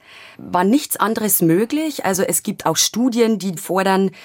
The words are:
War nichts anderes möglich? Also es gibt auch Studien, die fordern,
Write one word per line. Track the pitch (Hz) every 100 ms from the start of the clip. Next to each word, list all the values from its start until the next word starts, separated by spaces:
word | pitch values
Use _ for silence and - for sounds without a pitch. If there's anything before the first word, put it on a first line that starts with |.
| - - - -
War | - 175 190
nichts | 262 - -
anderes | 202 226 214 -
möglich? | 165 165 226 294 311 285
Also | - 190
es | 190 185
gibt | - - -
auch | 160
Studien, | - 208 254 226 226 220
die | 185 160
fordern, | - 180 190 190 190 -